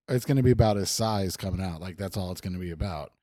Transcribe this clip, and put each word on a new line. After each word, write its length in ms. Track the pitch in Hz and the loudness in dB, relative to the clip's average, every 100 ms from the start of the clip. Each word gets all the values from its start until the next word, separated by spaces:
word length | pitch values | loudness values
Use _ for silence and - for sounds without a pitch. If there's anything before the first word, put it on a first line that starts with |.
| - | -2
it's 160 | 123 | -2
gonna 180 | - 135 | 2 4
be 80 | 127 | 6
about 260 | 117 110 101 | 6 6 4
his 140 | 92 | 0
size 460 | - 110 107 92 - | 0 0 0 -2 -4
coming 280 | 95 92 | -4 -4
out. 160 | 92 80 | -4 -6
Like, 180 | 92 85 | -10 -8
that's 180 | 95 101 | -6 -4
all 140 | 92 | -6
it's 80 | 90 | -6
gonna 180 | 95 90 | -6 -6
be 120 | 90 | -6
about. 420 | 80 98 78 71 _ | -6 -6 -6 -10 _